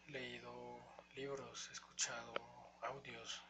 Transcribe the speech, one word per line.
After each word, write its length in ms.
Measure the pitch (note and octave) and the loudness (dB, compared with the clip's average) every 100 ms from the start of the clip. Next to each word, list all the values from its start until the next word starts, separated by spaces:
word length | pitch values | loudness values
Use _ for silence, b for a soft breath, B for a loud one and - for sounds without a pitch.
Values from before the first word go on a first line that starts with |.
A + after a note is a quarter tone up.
| - | -2
leído 720 | C3+ B2 A#2+ A#2+ B2 B2 A#2+ - - - C3 | 0 0 -2 -2 -2 -2 -4 -6 -8 -6 0
libros, 520 | C#3 C#3 C#3+ - - | 2 2 2 -2 -2
escuchado 640 | - - - - A#2 A#2 A#2 - - - - | -2 0 4 6 4 2 -2 -2 -10 -12 0
audios, 600 | A#2 C3+ B2+ A2+ A2+ - | 0 2 -2 -2 0 -2